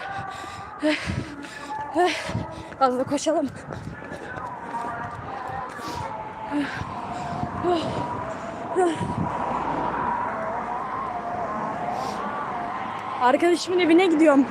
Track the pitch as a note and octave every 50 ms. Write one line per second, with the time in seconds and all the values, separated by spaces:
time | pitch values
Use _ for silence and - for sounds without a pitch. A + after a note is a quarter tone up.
0 | - - - G5 - - - - - - - - - - - - D4 D4+ D4+ -
1 | - - - - - D4+ D4 - - - - - - - - - - - - D#4+
2 | F4+ E4+ - - - - - - - - - - - - - - C4+ B3+ B3+ B3+
3 | C4 - C#4+ C4+ - D#4 D4 E4+ C#4+ B3 - - - - - - - - - -
4 | - - - - - - - - - - - - - - - - - F4+ - -
5 | - - - - - - - - - - - - - - - - - - - -
6 | - - - - - - - - - - C#4+ D4 C#4 - - - - - - -
7 | - - - - - - - - - - - - - F4+ F4 D#4+ D4 - - -
8 | - - - - - - - - - - - - - - - F4+ F4+ E4+ D4+ -
9 | - - - - - - - - - - - - - - - - - - - -
10 | - - - - - - - - - - - - - - - - - - - -
11 | - - A#3+ A#3 A#3 - - A#3 - - G#3+ G#3+ - - - - - - F4+ -
12 | F#4+ G4+ G4+ - G4 - F4+ F#4 F#4+ - - - - - - - - - - -
13 | - - - - A#3+ B3 C4+ D4 E4+ F4 F4 D#4+ - E4+ F#4 F4+ F4+ D4+ E4 F4
14 | G4 E4+ D#4+ D4 D#4+ D4+ C#4 C#4 B3 -